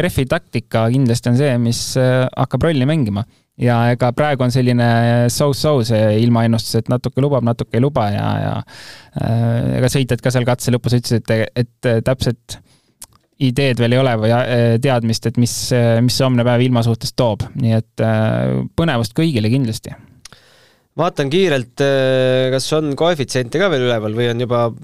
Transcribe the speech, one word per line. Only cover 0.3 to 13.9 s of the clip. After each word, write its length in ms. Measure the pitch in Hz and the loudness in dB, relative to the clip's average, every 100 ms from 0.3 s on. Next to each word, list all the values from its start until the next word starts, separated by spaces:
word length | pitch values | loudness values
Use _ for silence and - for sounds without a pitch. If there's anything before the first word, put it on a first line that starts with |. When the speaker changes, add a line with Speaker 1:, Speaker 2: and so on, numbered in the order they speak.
| 165 - 120 - 113 113 | -2 -4 -8 -4 0 2
Speaker 1:
kindlasti 420 | 131 131 117 123 | 2 2 0 0
on 80 | 120 | 2
see, 160 | 147 120 | 2 0
mis, 220 | 117 117 - 131 | 0 -2 -4 0
äh, 320 | 127 127 127 | 2 2 0
hakkab 380 | - 131 131 165 | -2 -2 0 0
rolli 180 | 151 127 | 0 0
mängima. 380 | 160 113 101 - _ _ - | 0 0 -2 -6 _ _ -4
Ja 220 | 120 117 120 | 0 2 2
ega 220 | 120 123 | 2 0
praegu 320 | 117 151 135 127 | 0 0 0 0
on 80 | |
selline 320 | 127 123 120 120 117 117 120 120 | 2 2 2 2 2 2 2 2
so-so 400 | - 147 135 156 147 | 2 0 0 0 0
see 380 | 113 110 110 107 | 2 2 2 2
ilmaennustus, 540 | 120 117 117 110 - 113 | 2 2 2 0 -2 -4
et 100 | - | -2
natuke 320 | 123 - - | -2 -4 -2
lubab, 200 | 143 139 | 0 0
natuke 360 | 117 117 107 113 | 0 -2 -4 0
ei 40 | |
luba 260 | 139 147 104 | 0 0 -2
ja, 180 | 104 107 104 | -2 -2 -2
ja, 160 | 104 101 - - - - - - | -4 -6 -10 -16 -20 -20 -14 -6
äh, 400 | - 117 117 117 123 127 | -2 0 0 -2 -2 0
ega 100 | 127 | 0
sõitjad 320 | 147 127 123 | 0 -2 -2
ka 80 | 131 | -2
seal 160 | 123 123 | 0 0
katse 280 | 123 - | -2 0
lõpus 240 | 120 - 123 | -2 0 -2
ütlesid, 280 | - 117 - | 0 -2 0
et, 160 | 113 110 - | -2 -2 -4
et, 340 | 120 _ 127 | -4 _ -2
äh, 100 | 113 | 0
täpselt 580 | 117 135 - 117 - - _ _ _ - - _ _ - | 0 -2 -2 -4 -8 -20 _ _ _ -20 -20 _ _ -4
ideed 420 | 131 123 139 120 | -2 2 0 2
veel 120 | 117 | 2